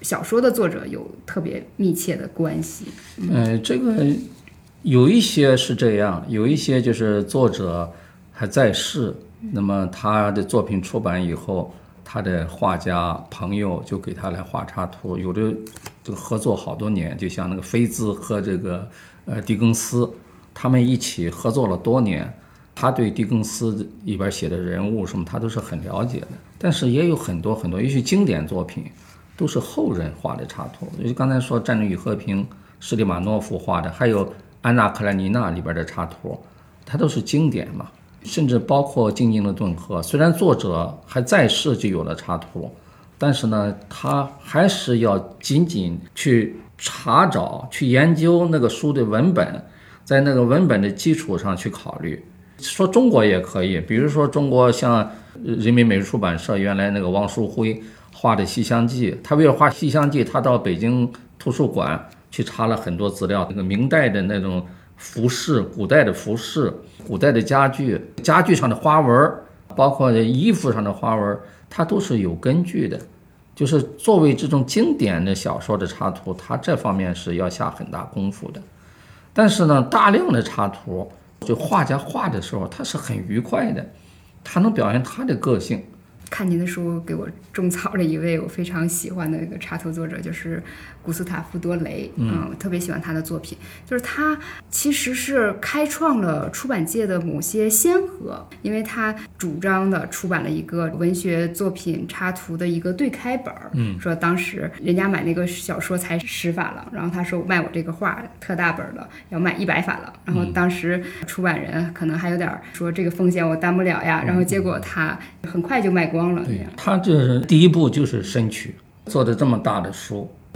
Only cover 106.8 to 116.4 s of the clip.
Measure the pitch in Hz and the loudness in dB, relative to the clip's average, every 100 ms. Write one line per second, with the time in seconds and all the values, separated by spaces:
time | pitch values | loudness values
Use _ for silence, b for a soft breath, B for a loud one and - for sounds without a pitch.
106.8 | - 233 170 175 175 180 180 180 - 170 | -12 -8 -6 -4 -4 -4 -2 -2 -2 -4
107.8 | 165 165 165 - - - - 175 170 160 | -6 -4 -4 -4 -8 -12 -6 -2 -2 -2
108.8 | - - - B - 170 175 160 185 151 | -8 -12 -16 B -8 -2 -2 0 0 0
109.8 | 175 - - - - 135 - 175 180 180 | -2 -6 -8 -12 -2 0 0 0 0 0
110.8 | 170 180 180 B 170 - 180 160 - 160 | -2 -4 -4 B -10 -4 -2 -2 -4 -4
111.8 | 170 165 160 156 175 175 175 - B - | -4 -4 -4 -2 -2 -2 -2 -6 B -6
112.8 | 175 170 175 175 180 175 165 160 180 180 | -4 -2 -2 2 2 2 2 0 0 2
113.8 | 180 160 165 160 175 180 180 196 185 - | 2 0 0 0 2 2 2 0 -2 -4
114.8 | - - 156 - B - - 175 170 262 | -4 -4 -4 -4 B -14 -6 -4 -2 0
115.8 | 196 180 165 165 175 175 | 2 2 2 0 0 0